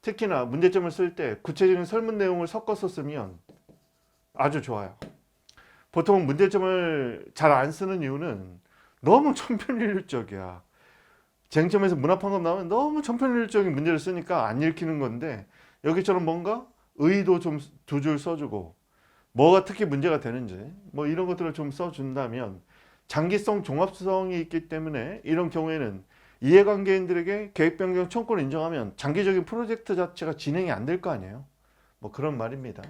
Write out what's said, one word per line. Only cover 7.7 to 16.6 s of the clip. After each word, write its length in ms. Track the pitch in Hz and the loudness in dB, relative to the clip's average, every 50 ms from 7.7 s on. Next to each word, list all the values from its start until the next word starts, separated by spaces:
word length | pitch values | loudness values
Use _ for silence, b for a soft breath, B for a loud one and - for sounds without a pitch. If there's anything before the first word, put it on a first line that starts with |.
쓰는 320 | 156 - 196 190 190 185 156 | -2 -6 -6 -4 -4 -4 -4
이유는 580 | 135 135 139 160 175 120 98 95 92 90 90 _ b b b b b b b | -4 -4 -4 -6 -6 -6 -8 -10 -14 -18 -20 _ b b b b b b b
너무 340 | - 135 196 262 294 294 262 | 4 8 8 8 8 6 0
<laughs> 20 | |
천편일률적이야. 1300 | - - - 247 202 - - 262 233 226 208 208 190 185 - - 123 107 90 101 98 95 92 90 87 - b b b b b b b b b b b b b b b _ _ | 0 -2 -4 -4 -4 -4 -4 -4 -2 0 0 0 -2 -4 -4 -6 -6 -4 -4 -8 -10 -10 -10 -12 -16 -20 b b b b b b b b b b b b b b b _ _
쟁점에서 480 | - 156 160 175 185 202 196 190 175 | 2 2 2 4 4 4 4 4 2
문합판검 460 | 147 127 151 185 185 196 202 196 190 170 | 2 2 2 2 2 0 -2 -2 0 0
나오면 260 | 165 170 196 185 170 | 0 -2 -2 -2 0
너무 340 | 190 233 277 302 302 302 294 | 0 2 2 2 0 -4 -2
천편일률적인 720 | - 233 240 269 262 247 240 233 214 220 214 202 185 151 | -2 -2 0 0 0 2 0 -2 2 2 2 2 2 2
문제를 240 | 135 151 165 170 151 | 0 2 2 2 0
쓰니까 480 | 143 180 185 175 160 - 175 160 120 | 0 -4 -6 -6 -4 -2 0 0 0
안 160 | 104 110 123 151 | 0 0 0 0
읽히는 360 | 160 160 - 175 160 160 151 | 0 0 0 -4 -4 -2 -2
건데, 480 | 139 120 110 120 139 160 131 104 95 b b b b b b b b | -2 -4 -4 -6 -6 -8 -8 -8 -12 b b b b b b b b
여기처럼 400 | 143 160 180 190 190 190 180 175 | 0 0 0 2 2 2 2 2
뭔가 420 | 160 165 170 175 185 214 240 | 0 -2 -2 -2 -4 -4 -4